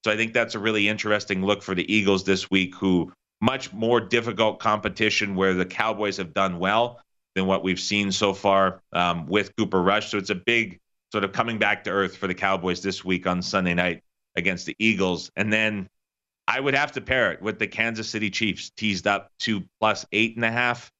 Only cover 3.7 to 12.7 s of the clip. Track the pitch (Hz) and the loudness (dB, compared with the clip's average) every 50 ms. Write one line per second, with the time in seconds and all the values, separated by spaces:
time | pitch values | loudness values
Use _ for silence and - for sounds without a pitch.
3.7 | 95 110 113 117 120 117 104 90 117 120 117 117 101 101 113 107 101 - - 110 | -6 -2 0 2 2 2 2 2 0 0 0 0 0 2 2 2 2 0 0 0
4.7 | 107 104 98 104 92 - 110 107 - - 107 98 98 92 95 95 90 90 90 92 | 0 0 -2 -6 0 2 0 2 2 0 -2 0 0 2 2 2 2 2 -2 -2
5.7 | - - 107 113 110 101 104 101 95 95 95 80 76 101 98 95 87 85 92 95 | -2 -2 -2 -2 0 -2 -2 -4 -4 -6 -8 -6 -2 0 0 0 0 -2 0 2
6.7 | 104 113 120 120 123 - _ _ _ _ _ _ _ 95 95 95 95 - 90 92 | 2 2 0 0 -4 -14 _ _ _ _ _ _ _ -2 0 2 0 0 0 -2
7.7 | 90 90 - - 104 104 104 98 95 - 107 98 95 95 - 101 98 98 98 92 | -2 -2 -2 -2 -2 0 0 0 0 0 0 0 0 0 2 2 4 4 4 2
8.7 | 90 - _ _ - 87 90 87 85 85 80 73 92 104 95 98 _ - 107 92 | 0 -6 _ _ -2 0 0 0 0 -4 -4 0 0 0 0 0 _ -2 -2 2
9.7 | - 92 87 95 101 107 104 - - 104 95 98 104 90 - - 117 117 113 95 | 2 2 4 4 2 2 0 -2 -4 -4 -4 -4 -6 -4 0 0 0 0 0 -4
10.7 | 87 _ _ _ _ _ _ _ - 107 98 98 - - 113 117 113 107 107 101 | -8 _ _ _ _ _ _ _ -2 -2 -2 -2 0 -2 -2 -2 0 0 2 2
11.7 | 104 104 - 104 92 98 98 87 - - 101 92 90 90 101 95 98 92 87 92 | 2 0 -2 -2 0 0 0 0 -4 -4 -4 -4 -2 -2 0 0 0 0 0 -2